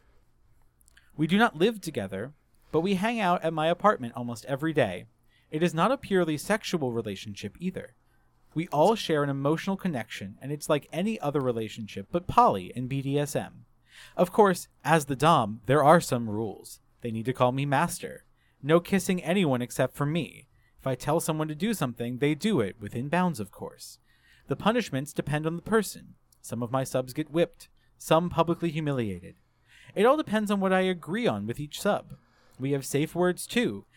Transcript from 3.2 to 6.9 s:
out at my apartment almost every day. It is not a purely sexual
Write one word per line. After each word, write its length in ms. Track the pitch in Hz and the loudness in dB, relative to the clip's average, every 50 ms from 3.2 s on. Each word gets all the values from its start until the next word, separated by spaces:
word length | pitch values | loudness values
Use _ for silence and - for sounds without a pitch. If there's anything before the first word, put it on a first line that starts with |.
out 220 | 208 175 175 - | 0 0 0 0
at 100 | - 165 | 0 -2
my 160 | 170 156 156 165 | -2 0 0 0
apartment 460 | 175 175 - 208 208 - 127 117 - | 0 2 4 2 2 2 -2 -8 -8
almost 280 | 127 120 120 120 110 - | -6 -6 -6 -8 -8 -6
every 280 | - 139 131 151 165 | -6 -4 -2 -2 0
day. 340 | 151 147 123 98 90 101 113 - _ _ _ _ _ _ _ _ | 2 2 2 2 0 -6 -10 -14 _ _ _ _ _ _ _ _
It 120 | - 156 | -4 -2
is 120 | 175 170 151 | -2 0 2
not 160 | 160 175 220 | 2 2 2
a 60 | 277 | 2
purely 400 | 269 - - 196 185 175 160 151 | 0 -2 0 2 2 2 2 0
sexual 560 | 143 - - 202 220 - - - 165 139 123 | -2 -2 -2 -2 -2 -2 -4 -4 -2 -2 -2